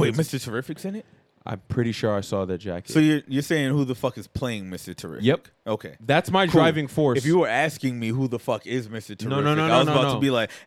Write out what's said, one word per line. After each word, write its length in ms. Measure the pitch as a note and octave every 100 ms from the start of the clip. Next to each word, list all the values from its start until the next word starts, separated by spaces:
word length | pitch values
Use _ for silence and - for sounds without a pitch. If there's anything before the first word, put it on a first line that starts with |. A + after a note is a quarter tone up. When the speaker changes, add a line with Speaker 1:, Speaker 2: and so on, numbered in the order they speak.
| A2+
Speaker 1:
opens 60 | A#2
Speaker 2:
Mister 200 | D#3+ C3
Terrific's 460 | B2 A2+ C3+ D3+
in 100 | F#3+ G#3
it? 100 | - _ _ _ -
Speaker 1:
I'm 140 | G#2 -
pretty 240 | - A#2
sure 220 | G#2+ A2+
I 60 | G2+
saw 220 | G2 G2+ F#2
that 120 | F2+
jacket. 320 | G#2 F2 -
Speaker 2:
So 80 | D#3+
you're, 220 | D#3 D3+ -
you're 140 | C3+
saying 280 | C#3+ D#3+ C3+
who 140 | C#3+
the 100 | C3
fuck 220 | B2 B2+ A#2+
is 100 | G2
playing 440 | - B2+ A2 F#2
Mister 240 | F2+ -
Terrific? 300 | F2 F2 C#2
Speaker 1:
Yep. 240 | A#2 D#3+ - _ -
Speaker 2:
Okay. 300 | G#2+ F2 C#2
Speaker 1:
That's 300 | A2+ D3+ -
my 160 | F#3+ F#3
Speaker 2:
Cool. 140 | D#3+
Speaker 1:
driving 260 | D#3+ D#3 C#3+
force. 320 | - D3 B2+
Speaker 2:
If 80 | C3+
you 120 | F3
were 100 | C3+
asking 500 | A#2+ D#3 D3+ C3 B2
me 100 | A2+
who 200 | B2 C3
the 100 | A#2
fuck 280 | - A2 -
is 220 | B2+ A2
Mister 260 | A2+ G#2+
Terrific, 300 | G#2 A2+ C#3
Speaker 1:
No, 100 | C#3+
no, 0 |
no, 100 | D3+
Speaker 2:
I 40 | D#3+
Speaker 1:
no, 100 | B2
Speaker 2:
was 80 | D3
Speaker 1:
no, 60 |
Speaker 2:
about 120 | D3+ C#3+
Speaker 1:
no. 60 |
Speaker 2:
to 60 | A#2+
be 100 | C#3
like, 200 | B2 G#2+ -